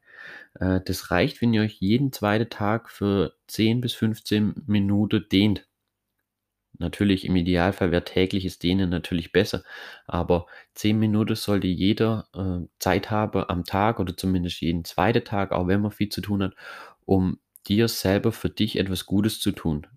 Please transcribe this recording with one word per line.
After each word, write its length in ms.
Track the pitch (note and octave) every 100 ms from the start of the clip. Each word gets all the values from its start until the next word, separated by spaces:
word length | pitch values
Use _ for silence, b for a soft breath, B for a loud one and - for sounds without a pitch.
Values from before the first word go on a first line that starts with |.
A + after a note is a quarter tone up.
| B B B B B
Äh, 260 | - F#2 F#2
das 280 | - F#2 -
reicht, 280 | F2+ B2 -
wenn 140 | A#2+
ihr 80 | A2
euch 140 | G#2+ -
jeden 320 | F#2+ A#2 C#3
zweiten 400 | - G#2 G#2+ A2+
Tag 400 | - G#2 A2+ -
für 460 | - G2+ G2 E2 - _
zehn 340 | - A2 A#2
bis 140 | B2
fünfzehn 600 | - A2 A2 - G#2+ G#2 - -
Minuten 580 | G2+ G2+ G2+ G#2+ A2 -
dehnt. 380 | G2 G#2+ F#2+ - _ _ _ _ _ _ _ _ _ _ -
Natürlich, 460 | E2+ - G2+ F#2+
im 100 | C2 F#2
Idealfall 540 | F2 F2 F2 G2 F#2+
wäre 140 | E2+
tägliches 540 | - - F#2 G2 F#2 -
Dehnen 320 | E2+ F#2+ F#2
natürlich 420 | F2 - F2 D#2+
besser, 320 | F2 G2+ - B B B B -
aber 380 | E2+ E2+ F2 B B B
zehn 240 | - G#2+ A2
Minuten 360 | A2 G#2+ G#2+
sollte 340 | A2 - G2+ F#2
jeder, 600 | F2 F#2 G#2+ A2+ A2 -
äh, 340 | - F#2+ F2 E2 _
Zeit 320 | F#2+ F#2 -
haben 340 | G#2+ G#2+ G2 -
am 160 | F2+
Tag 340 | E2+ G2 G#2+ A2+
oder 160 | F#2
zumindest 460 | F2 F#2+ F#2 F2 -
jeden 240 | E2 E2+
zweiten 400 | E2+ - F#2+ A#2
Tag, 280 | - G2+ G2
auch 160 | - F2+
wenn 120 | G2+
man 100 | G#2
viel 200 | - G#2
zu 100 | -
tun 220 | G2 G2+
hat, 120 | F#2+ B B B B B -
um 320 | F#2+ F#2 - _ _ -
dir 220 | G2+ A#2
selber 420 | - F#2+ G2+ A#2
für 200 | A2 F2+
dich 260 | - G#2+ -
etwas 300 | F#2+ F#2 -
Gutes 340 | F#2+ G#2+ -
zu 120 | -
tun, 340 | F#2+ E2 D2+ -